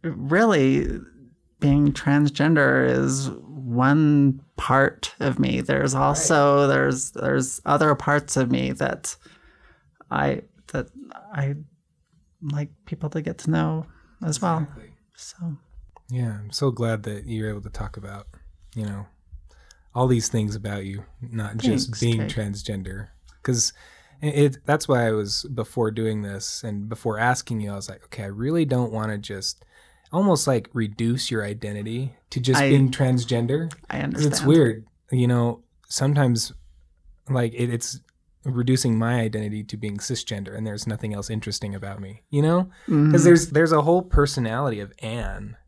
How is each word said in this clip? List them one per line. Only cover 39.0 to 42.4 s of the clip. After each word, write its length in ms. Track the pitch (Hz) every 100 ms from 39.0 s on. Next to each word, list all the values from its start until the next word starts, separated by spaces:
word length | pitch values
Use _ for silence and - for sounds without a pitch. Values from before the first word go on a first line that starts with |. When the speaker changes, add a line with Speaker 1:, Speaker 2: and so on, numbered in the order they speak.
| 113 120
Speaker 2:
identity 440 | 110 107 104 107
to 120 | 101 107
being 220 | 107 101
cisgender 580 | - 120 - 104 98 107
and 80 | 110
there's 200 | 104 113
nothing 280 | 107 107
else 160 | 101 98
interesting 440 | 110 107 101 104
about 260 | 98 98 98
me, 220 | 98 107 _
you 120 | 143